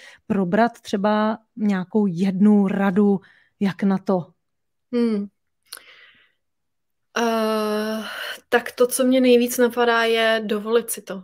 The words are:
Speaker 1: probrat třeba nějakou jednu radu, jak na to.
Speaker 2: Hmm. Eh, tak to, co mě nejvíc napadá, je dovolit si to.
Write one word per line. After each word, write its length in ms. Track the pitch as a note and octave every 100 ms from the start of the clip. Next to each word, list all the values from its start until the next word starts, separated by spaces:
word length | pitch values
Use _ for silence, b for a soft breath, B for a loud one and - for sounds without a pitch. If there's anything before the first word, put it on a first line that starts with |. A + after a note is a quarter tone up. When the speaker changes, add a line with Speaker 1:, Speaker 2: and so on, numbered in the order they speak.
| B B -
Speaker 1:
probrat 540 | G3+ F3+ G3 A#3 -
třeba 580 | - G#3+ G#3 G#3+ G#3+ A3 _ -
nějakou 500 | G#3 F#3+ F3+ A3 G#3
jednu 600 | E3+ G3 F#3 G#3 G#3 F#3+
radu, 520 | F#3+ G3 F#3 G3+ G3 b b b _
jak 220 | G3 -
na 160 | G3 F#3+
to. 280 | - F#3 - _ _ _ _ _ _
Speaker 2:
Hmm. 340 | A#3+ A#3 G#3 G3+ _ _ _ _ B B B B B B B _ _ _ _ _ _ _ -
Eh, 840 | A#3 A3+ A3 A3 G#3+ G#3+ G#3+ A3 G#3 B B B _
tak 240 | A#3+ A#3
to, 140 | - B3
co 180 | -
mě 160 | B3+ C4
nejvíc 380 | B3+ A#3+ A#3+ B3
napadá, 460 | A#3+ A#3+ A#3+ A#3
je 380 | A3+ A3+ A3+ A3+
dovolit 460 | G#3+ G#3+ G#3+ A#3 A3+
si 120 | -
to. 200 | - F#3+